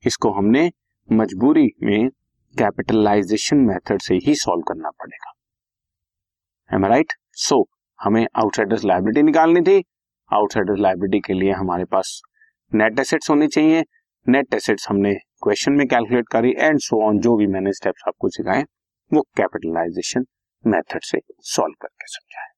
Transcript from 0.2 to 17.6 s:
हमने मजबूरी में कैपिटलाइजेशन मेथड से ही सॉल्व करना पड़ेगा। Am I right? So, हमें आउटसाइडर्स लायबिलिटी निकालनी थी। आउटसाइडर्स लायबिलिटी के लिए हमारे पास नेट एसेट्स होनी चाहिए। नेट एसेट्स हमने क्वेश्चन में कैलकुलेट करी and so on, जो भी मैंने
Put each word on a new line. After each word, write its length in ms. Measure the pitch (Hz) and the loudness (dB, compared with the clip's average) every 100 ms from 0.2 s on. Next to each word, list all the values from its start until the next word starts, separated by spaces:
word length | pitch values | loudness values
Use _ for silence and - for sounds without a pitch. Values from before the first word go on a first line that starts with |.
| 117 | -2
हमने 400 | 98 101 123 170 - _ _ _ | 0 2 4 2 -2 _ _ _
मजबूरी 580 | 110 107 92 123 156 135 - | 0 0 0 2 4 2 0
में 260 | 113 104 120 _ _ _ _ - | -2 0 0 _ _ _ _ -2
कैपिटलाइजेशन 1000 | 107 - 104 110 104 104 92 104 - 147 | -2 -2 -2 2 4 2 2 -2 0 2
मेथड 440 | 127 90 - 101 | 2 0 -2 -4
से 140 | - - | 0 0
ही 200 | - 147 | 2 0
सॉल्व 260 | - 87 | 0 -2
करना 280 | 80 80 78 | -2 -8 -10
पड़ेगा। 420 | - - - - - _ _ _ _ _ _ _ _ _ _ _ _ _ | -12 -18 -18 -20 -20 _ _ _ _ _ _ _ _ _ _ _ _ _
Am 160 | 107 95 | 0 2
I 40 | |
right? 220 | 120 160 - _ - - | 2 0 -6 _ -10 0
So, 160 | 139 101 _ _ _ | 2 0 _ _ _
हमें 260 | - 110 113 - | 0 0 0 0
आउटसाइडर्स 500 | 107 - 107 110 101 | -2 0 -2 0 0
लायबिलिटी 380 | 90 98 117 | 0 0 2
निकालनी 380 | 151 156 160 170 | 2 4 4 4
थी। 220 | 175 196 180 _ _ _ _ | 4 2 0 _ _ _ _
आउटसाइडर्स 480 | 104 104 - 95 101 | -2 0 -2 -2 0
लायबिलिटी 400 | 101 92 95 101 | 0 0 -2 -2
के 140 | - | -2
लिए 180 | 95 95 | -2 0
हमारे 340 | 92 95 87 90 | -2 -4 -4 -2
पास 360 | 95 95 - _ _ _ _ _ | -4 -4 -12 _ _ _ _ _
नेट 260 | 107 110 110 | 0 0 0
एसेट्स 300 | 131 160 - | -4 -4 0
होनी 180 | 151 151 | 0 2
चाहिए। 360 | 151 156 160 185 _ _ _ - | 2 2 2 -2 _ _ _ 0
नेट 260 | 131 135 | 0 2
एसेट्स 360 | 110 - 104 - | -4 -2 -4 -2
हमने 240 | 101 101 | 0 0
क्वेश्चन 580 | 98 _ _ - - - | -2 _ _ -2 -2 0
में 160 | 143 135 | 0 2
कैलकुलेट 420 | 123 110 123 117 | 0 0 -2 0
करी 240 | - 117 | 0 0
and 300 | - 143 151 | 2 0 0
so 180 | - 113 | 0 0
on, 160 | 107 104 | 2 2
जो 160 | 117 117 | 2 2
भी 100 | 104 | 2
मैंने 260 | 95 | 0